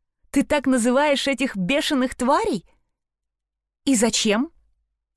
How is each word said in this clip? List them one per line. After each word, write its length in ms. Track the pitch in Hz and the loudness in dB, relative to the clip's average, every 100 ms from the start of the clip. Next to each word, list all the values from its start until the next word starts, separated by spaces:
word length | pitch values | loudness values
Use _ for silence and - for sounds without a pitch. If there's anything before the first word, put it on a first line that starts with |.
| _ _ _ | _ _ _
Ты 120 | 285 | -2
так 240 | - 294 262 | 0 0 0
называешь 640 | 262 233 254 302 277 277 | 0 2 2 2 0 -2
этих 260 | 269 269 | -2 -4
бешеных 600 | 196 175 277 - 277 254 | -4 -2 -2 0 -2 -2
тварей? 500 | - 247 320 427 226 - _ _ _ _ _ _ _ _ _ _ _ | -2 0 0 0 -4 -8 _ _ _ _ _ _ _ _ _ _ _
И 100 | - | -2
зачем? 560 | 240 226 - 220 208 320 - _ _ _ _ _ | 2 2 0 0 0 -2 -8 _ _ _ _ _